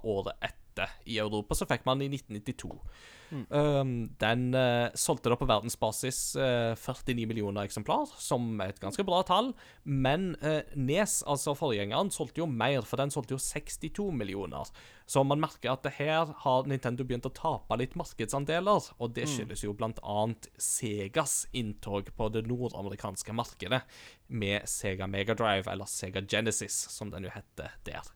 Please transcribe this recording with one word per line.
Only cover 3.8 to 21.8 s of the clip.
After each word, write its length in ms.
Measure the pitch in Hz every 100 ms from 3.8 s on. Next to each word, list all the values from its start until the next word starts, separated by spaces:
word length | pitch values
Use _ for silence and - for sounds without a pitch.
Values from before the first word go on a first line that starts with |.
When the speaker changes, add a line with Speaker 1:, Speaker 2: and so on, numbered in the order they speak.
| 135 120 110 -
Speaker 1:
den, 340 | 107 120 123
eh, 360 | 131 127 120 120
solgte 320 | - - 135 120
da 80 | 120
på 120 | 127
verdensbasis, 880 | 104 113 - 110 - 131 - - 139
eh, 380 | 131 120 117 120
førtini 500 | - 127 - 120 113
millioner 380 | 113 101 101 98
eksemplar, 420 | 113 104 233 294 -
som 420 | - 127 117 107
er 60 | 95
et 100 | -
ganske 240 | 98 131
bra 200 | 196 175
tall, 320 | 185 185 254 - - - 143
men, 500 | 135 131 160 190 -
eh, 200 | 151 156 - 139
nes, 480 | 131 170 208 - -
altså 300 | 143 156 139
forgjengeren, 540 | 147 104 101 127 196
solgte 260 | - 131 -
jo 80 | 165
mer, 380 | 117 120 139
for 120 | 113 123
den 120 | 139
solgte 220 | 147 123
jo 60 | 135
sekstito 760 | - 151 - - 156 - 202
millioner. 560 | 139 101 98 90 69 - - - - -
Så 180 | 139 135
man 160 | 147
merker 300 | 160 - 120
at 80 | 131
det 120 | 139
her 340 | - 147 160 156
har 360 | - 139 127 139
Nintendo 380 | 131 123 123
begynt 200 | 127 120 135
å 80 |
tape 420 | - 160 123 - 113
litt 160 | 131 170
markedsandeler, 1000 | 165 - 107 139 143 165 196 202 - -
og 140 | 120 117
det 100 | 151
Speaker 2:
Mm. 80 | 131 104
Speaker 1:
skyldes 160 | 104
jo 100 | 104
blant 260 | 101 113 -
annet 440 | - 104 110 113 - -
Segas 880 | - - 117 104 98 160 139 - - 127
inntog 500 | 107 -